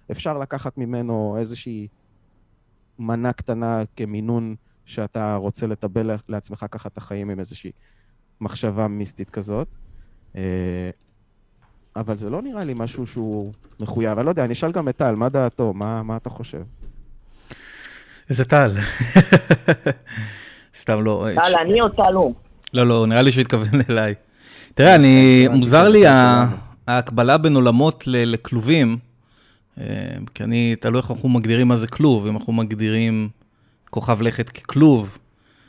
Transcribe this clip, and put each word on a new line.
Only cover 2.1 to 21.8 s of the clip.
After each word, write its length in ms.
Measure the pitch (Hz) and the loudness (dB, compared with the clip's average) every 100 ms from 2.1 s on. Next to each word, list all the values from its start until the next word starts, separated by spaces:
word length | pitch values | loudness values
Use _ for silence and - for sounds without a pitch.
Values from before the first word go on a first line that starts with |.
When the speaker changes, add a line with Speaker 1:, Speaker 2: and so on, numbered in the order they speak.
| _ _ _ _ _ _ _ _ - | _ _ _ _ _ _ _ _ -14
Speaker 1:
מנה 340 | 113 117 123 | -8 -4 -4
קטנה 480 | 120 - 113 117 113 107 - | -6 -8 -6 -4 -4 -6 -10
כמינון 600 | 107 104 110 117 113 107 _ _ _ | -10 -8 -6 -4 -6 -12 _ _ _
שאתה 500 | - 104 113 107 104 | -12 -10 -6 -6 -6
רוצה 320 | 98 - 113 | -6 -8 -8
לטבל 440 | 107 104 95 113 107 - | -8 -6 -6 -4 -6 -10
לעצמך 380 | 110 - 101 104 | -12 -12 -14 -14
ככה 180 | 110 101 | -14 -16
את 80 | 104 | -18
החיים 320 | - 101 101 | -14 -12 -10
עם 100 | 95 | -10
איזושהי 320 | 92 101 92 - _ _ _ _ _ - | -12 -16 -20 -20 _ _ _ _ _ -14
מחשבה 460 | 107 - 113 101 107 | -12 -8 -6 -4 -6
מיסטית 420 | 101 101 - 98 | -6 -12 -12 -14
כזאת. 380 | - 101 104 156 - - - - _ _ 98 | -12 -8 -8 -10 -14 -20 -20 -20 _ _ -12
אה, 60 | 95 92 90 90 90 - _ _ _ _ _ _ _ _ _ - | -8 -6 -8 -8 -12 -14 _ _ _ _ _ _ _ _ _ -12
אבל 220 | 110 104 | -10 -8
זה 120 | 107 | -8
לא 120 | 147 | -10
נראה 220 | 269 220 | -10 -10
לי 100 | 170 123 | -10 -8
משהו 280 | 117 - 120 | -10 -10 -12
שהוא 460 | 120 110 107 101 107 _ - | -10 -8 -8 -10 -14 _ -14
מחויב. 380 | 107 - 113 107 | -10 -4 -4 -2
אני 80 | 135 | -4
לא 60 | |
יודע, 140 | 170 123 | -2 -4
אני 80 | |
אשאל 180 | 117 160 | -4 -6
גם 180 | 175 147 | -4 -6
את 80 | - | -4
טל, 180 | 139 107 | -2 -2
מה 140 | 120 | -2
דעתו? 440 | 139 127 - 113 | -2 -4 -2 -4
מה, 300 | 95 104 113 | -4 -8 -8
מה 140 | 110 113 | -8 -10
אתה 120 | 123 | -12
חושב? 340 | 120 117 76 101 - - - - - _ _ _ - - - - - - - - | -16 -16 -16 -16 -18 -20 -20 -20 -20 _ _ _ -20 -20 -20 -20 -20 -20 -18 -6
Speaker 2:
איזה 160 | 123 123 | -2 2
טל? 260 | 147 127 98 104 - 120 190 - 180 - 160 - | 4 4 0 -6 -4 2 4 6 4 4 0 0
<laughs> 1120 | 160 - 131 - - 110 - - - _ - | -2 -2 -6 -10 -12 -12 -14 -20 -20 _ -14
סתם 220 | - 107 | -4 -2
לא. 260 | 110 101 107 104 | 0 -2 -2 0
Speaker 3:
טל, 160 | 175 | 0
Speaker 2:
ש- 40 | 175 | 0
Speaker 3:
אני 200 | 165 220 | 2 2